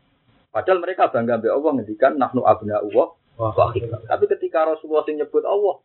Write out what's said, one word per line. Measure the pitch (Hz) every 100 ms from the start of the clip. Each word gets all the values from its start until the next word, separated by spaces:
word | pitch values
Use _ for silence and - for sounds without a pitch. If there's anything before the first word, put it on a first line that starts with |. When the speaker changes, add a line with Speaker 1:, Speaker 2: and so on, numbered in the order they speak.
| _ _ _ _ _
Speaker 1:
Padahal | 113 180 185
mereka | 175 190 175
bangga | 123 117 113
mbek | 107
Allah | 120 156 135
ngendikan, | 104 107 139 151
"Nahnu | 113 123
abna'ullah | 101 107 104 104 104 107 170
wa | - _ - 113
Speaker 2:
Wah. | 95 -
Speaker 1:
ahibbah." | 113 117 - -
Tapi | - 285
ketika | - - 165
Rasulullah | 160 156 156 151
sing | 151 151
nyebut | 147 151
Allah | - 202 202 -